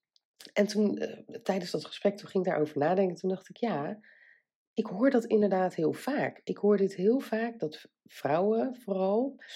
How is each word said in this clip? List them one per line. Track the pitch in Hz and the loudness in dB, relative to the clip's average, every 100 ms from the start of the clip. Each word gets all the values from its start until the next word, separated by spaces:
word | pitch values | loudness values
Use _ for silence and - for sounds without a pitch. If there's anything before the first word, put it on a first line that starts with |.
| _ _ _ - - | _ _ _ -20 -4
en | - 208 | 0 2
toen, | 208 208 - | 2 2 0
eh, | 151 - - - | -4 -8 -16 -8
tijdens | - 190 180 | -4 -4 -2
dat | 165 - | -6 -6
gesprek, | - 208 202 | -2 -2 -2
toen | - | -4
ging | 190 185 | -2 0
ik | |
daarover | 156 151 - | 0 0 0
nadenken. | 151 185 190 175 | 0 2 0 0
Toen | 185 | -4
dacht | 190 - | -4 -8
ik, | - | -6
ja, | 233 156 151 208 - - - _ _ _ _ - | -4 -2 -4 -8 -16 -20 -20 _ _ _ _ -6
ik | 214 | -4
hoor | 185 269 | 2 4
dat | 254 233 | 4 4
inderdaad | 214 208 190 185 - | 2 4 2 0 0
heel | 156 | 0
vaak. | - - 277 139 - | 0 -4 -2 -2 -6
Ik | - 190 | -8 0
hoor | 202 202 | 2 4
dit | 196 185 | 2 2
heel | 190 262 | 2 2
vaak, | - 220 233 226 | 0 -4 -4 -4
dat | 156 - | -6 -8
v-, | - _ | -20 _
vrouwen | - - 135 156 202 220 262 254 | -20 -6 0 2 2 2 0 -4
vooral, | - 190 190 208 277 - - | -4 0 2 2 0 -4 -18